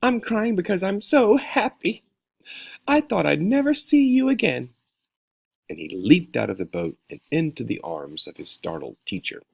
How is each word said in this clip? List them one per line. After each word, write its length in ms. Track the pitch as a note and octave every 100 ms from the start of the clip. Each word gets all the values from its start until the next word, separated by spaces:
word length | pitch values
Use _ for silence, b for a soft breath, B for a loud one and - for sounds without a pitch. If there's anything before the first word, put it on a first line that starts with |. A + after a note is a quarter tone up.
I'm 180 | A#3+ B3
crying 340 | - A3+ A3 G#3+
because 260 | F3 G3
I'm 180 | F#3 G3+
so 360 | - D4 A#3 B3+
happy. 680 | - - A#3+ - - A3 _ _ _ _ B B B B -
I 140 | C#4+
thought 260 | D4+ G#3 D3+
I'd 140 | D3
never 340 | E3+ C4+ C#4
see 300 | D4 - D4
you 240 | C#4 B3+ C4
again. 420 | C4 G3+ B2+ B2+ _ _ _ _ _ _ _ _ _ _
And 100 | E2
he 100 | D#2+
leaped 480 | F#2 - F3 E3+ -
out 140 | A2
of 80 | G2
the 60 |
boat 320 | F2 F2 E2+ - _
and 120 | D2 _
into 340 | D#3 D#3+ D3
the 160 | A#2 G#2+
arms 440 | - E2 C#2+ D#2 -
of 100 | D#2+
his 140 | D2+
startled 460 | - E2+ E2 C2 - -
teacher. 360 | G2 - - -